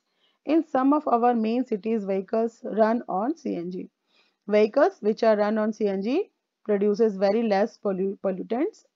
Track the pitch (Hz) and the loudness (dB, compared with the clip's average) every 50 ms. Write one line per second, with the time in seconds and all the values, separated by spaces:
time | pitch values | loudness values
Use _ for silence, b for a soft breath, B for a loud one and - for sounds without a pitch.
0 | _ _ _ _ _ _ _ _ - - 302 330 302 _ - 254 262 269 294 302 | _ _ _ _ _ _ _ _ -4 0 0 0 0 _ -2 0 2 2 2 2
1 | 294 269 247 233 233 240 240 233 214 220 233 247 247 - 220 196 175 220 226 226 | 0 0 0 2 2 2 2 2 0 0 0 -2 -2 -2 -4 -4 -4 -4 -4 -4
2 | 196 190 196 190 190 - - 226 226 233 - _ - 220 190 208 220 220 233 247 | -2 -2 -4 -4 -4 -2 -2 -2 -2 -2 -6 _ -12 -6 0 2 2 2 2 -2
3 | - - 185 185 214 262 339 - - 220 190 175 165 180 180 180 208 - _ _ | -4 -4 -4 -4 -4 -4 -6 -6 -6 -6 -6 -6 -8 -8 -10 -10 -12 -14 _ _
4 | _ _ _ _ _ _ _ _ - - 208 208 214 214 - 285 302 381 381 - | _ _ _ _ _ _ _ _ -6 0 2 4 4 4 4 2 2 2 0 -2
5 | - 208 220 - 240 226 214 208 208 208 220 220 214 220 214 - 220 202 196 196 | -2 -2 -2 2 2 2 2 2 0 0 0 -2 -2 -2 -2 -2 -2 -2 -2 -2
6 | 196 226 269 349 453 _ _ _ _ _ _ _ - - 208 196 202 208 202 190 | -2 -2 -2 -2 -4 _ _ _ _ _ _ _ -4 -2 0 0 2 0 2 2
7 | 233 226 196 190 202 196 202 233 233 220 196 190 214 233 - _ - 202 190 180 | 2 0 2 0 0 0 2 2 0 2 2 0 0 -2 -4 _ -6 -4 -2 -2
8 | 196 196 202 - - 196 190 175 180 180 220 247 320 427 - _ _ _ _ | -2 -4 -4 -4 -4 -4 -4 -4 -6 -6 -4 -2 -2 -4 -4 _ _ _ _